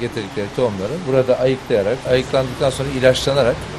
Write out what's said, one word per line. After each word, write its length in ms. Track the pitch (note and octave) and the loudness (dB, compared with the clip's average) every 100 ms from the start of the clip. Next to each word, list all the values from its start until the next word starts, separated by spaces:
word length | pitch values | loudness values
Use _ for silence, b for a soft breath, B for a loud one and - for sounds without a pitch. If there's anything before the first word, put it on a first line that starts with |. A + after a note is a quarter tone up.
getirdikleri 460 | A#2 A#2 G2 G#2+ G2+ - | -6 -6 -6 -6 -4 0
tohumları 360 | B2 G2 G2+ E3 D#3 | -2 0 -6 -6 0
burada 300 | C3 B2+ A#2+ | 2 2 2
ayıklayarak, 600 | C3 C3 - A2+ G2 B2+ B2 | 2 0 0 0 0 -2 0
ayıklandıktan 600 | B2+ A#2+ C#3 C3 A#2+ C#3 | 0 2 -2 -2 0 -2
sonra 180 | C3 C#3 C3+ | 0 -4 4
ilaçlanarak 580 | C3 B2+ - C#3 A#2+ D#3+ - | 4 4 2 2 2 0 -6